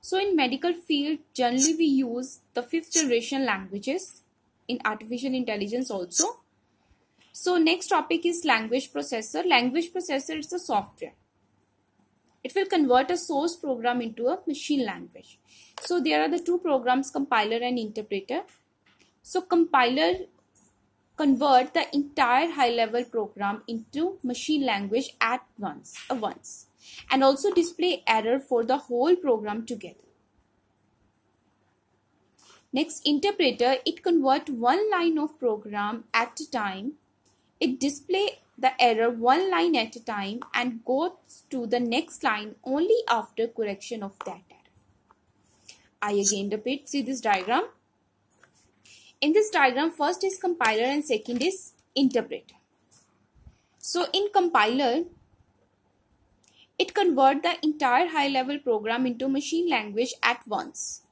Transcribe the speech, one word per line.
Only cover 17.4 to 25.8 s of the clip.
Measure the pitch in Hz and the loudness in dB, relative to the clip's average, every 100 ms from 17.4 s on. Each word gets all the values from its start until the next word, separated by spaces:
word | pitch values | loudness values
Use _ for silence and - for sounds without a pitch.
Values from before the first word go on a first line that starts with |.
| 208 226 | 2 0
and | 240 247 | -2 -2
interpreter. | 214 214 208 202 190 285 - _ _ _ _ _ _ _ | -4 -8 -6 -8 -4 -8 -8 _ _ _ _ _ _ _
So | - 370 | -2 -2
compiler | 370 349 330 269 240 262 330 370 - _ _ _ _ _ _ _ _ - | 2 2 4 4 4 4 2 0 -6 _ _ _ _ _ _ _ _ 0
convert | 302 254 285 254 262 | 2 4 6 6 4
the | 330 - | -2 -2
entire | 285 285 - 254 247 330 | -2 -2 0 4 4 2
high | 294 254 | 2 2
level | 233 226 233 | 2 0 0
program | 240 233 214 196 202 214 - | -2 -4 -6 -4 -4 -4 -8
into | 226 226 277 339 381 | -10 -8 -4 -4 -4
machine | 247 247 - 302 269 | -6 -6 -2 0 0
language | 202 202 220 269 - | -2 0 -2 -2 -2
at | 226 254 - - | 0 0 -8 -10
once, | 196 147 | -10 -10